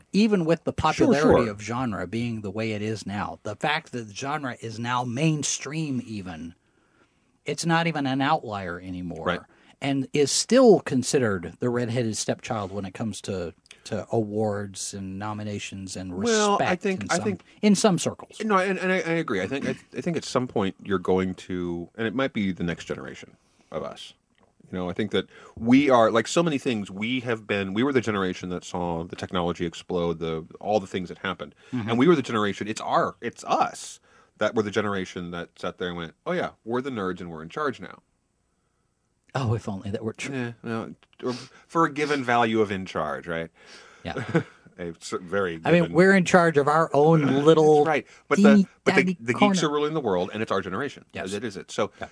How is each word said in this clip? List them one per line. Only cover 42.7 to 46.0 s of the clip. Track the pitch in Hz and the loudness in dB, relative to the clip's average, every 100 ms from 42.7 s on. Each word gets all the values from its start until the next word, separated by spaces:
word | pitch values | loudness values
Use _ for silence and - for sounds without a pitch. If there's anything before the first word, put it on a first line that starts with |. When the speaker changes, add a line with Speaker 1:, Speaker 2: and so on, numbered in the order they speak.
Speaker 2:
in | 98 92 | 0 -6
charge, | 92 76 69 76 | -4 -4 -6 -6
right? | 82 82 _ - - - - | -6 -6 _ -20 -20 -20 -14
Speaker 1:
Yeah. | - 104 110 | -10 -8 -2
Speaker 2:
<laughs> | 156 - - - - | -2 -4 -12 -20 -12
A | 87 82 | -12 -12
cer-, | - - | -8 -10
very | 90 98 95 82 | -4 -4 -2 -2
Speaker 1:
I | 82 | 2
mean, | 170 | 4
Speaker 2:
given | 165 | 4
Speaker 1:
we're | 151 | 4